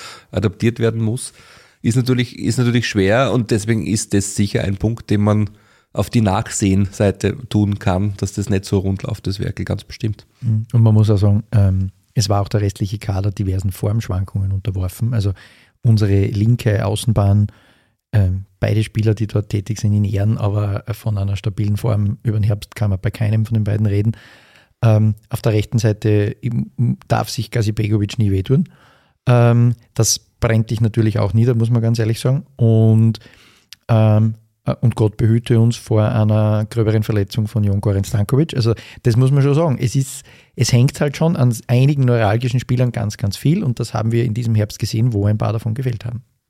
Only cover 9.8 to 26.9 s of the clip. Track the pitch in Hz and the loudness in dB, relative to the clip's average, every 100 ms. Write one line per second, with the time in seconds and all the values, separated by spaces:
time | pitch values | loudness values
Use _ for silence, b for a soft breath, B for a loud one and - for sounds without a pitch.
9.8 | - - 107 107 - _ 120 110 113 120 | -8 -8 -8 -8 -14 _ -2 -2 0 2
10.8 | 113 107 104 104 101 101 - 110 98 95 | 4 6 4 4 2 2 0 2 2 2
11.8 | 95 - _ - 101 101 98 104 101 - | -2 -8 _ -4 -2 -2 -2 -2 -2 -2
12.8 | 98 107 - 95 101 98 95 95 95 - | -6 -6 -6 -4 -2 -2 -2 -2 -4 -4
13.8 | 104 113 - 95 95 101 95 98 107 95 | -2 -2 -2 -4 -4 -4 -4 -4 -4 -4
14.8 | 92 - 117 120 98 92 B B B _ | -6 -4 -4 -2 -2 -4 B B B _
15.8 | 120 107 104 98 107 104 110 120 110 104 | 2 2 4 2 2 2 2 2 0 0
16.8 | 98 104 - 104 101 101 104 b b b | 0 -2 0 2 4 4 0 b b b
17.8 | b _ _ 110 95 95 98 _ 107 107 | b _ _ 0 2 0 -8 _ -2 0
18.8 | 107 - 107 104 104 107 104 104 98 107 | -2 -2 0 0 -2 -4 -2 -4 -4 -2
19.8 | 107 104 101 101 104 113 104 101 104 98 | 0 2 0 0 0 0 -2 -2 -2 -4
20.8 | - 107 113 101 98 98 110 95 104 104 | -6 -8 -4 -4 -2 -4 -4 -4 -2 -2
21.8 | 117 104 101 104 - 107 104 101 - - | 0 0 0 -2 -2 0 0 -2 -6 -4
22.8 | 104 95 113 - 107 110 107 113 104 107 | -2 -2 -4 -2 0 0 0 -2 0 0
23.8 | 107 101 107 110 B B B B B _ | 0 0 -2 -4 B B B B B _
24.8 | 117 107 107 107 _ - 123 107 101 120 | 2 4 4 0 _ -4 0 0 0 0
25.8 | 113 104 110 104 101 - 123 123 - - | 0 0 2 2 0 -4 -6 -6 -6 -2
26.8 | 120 | -2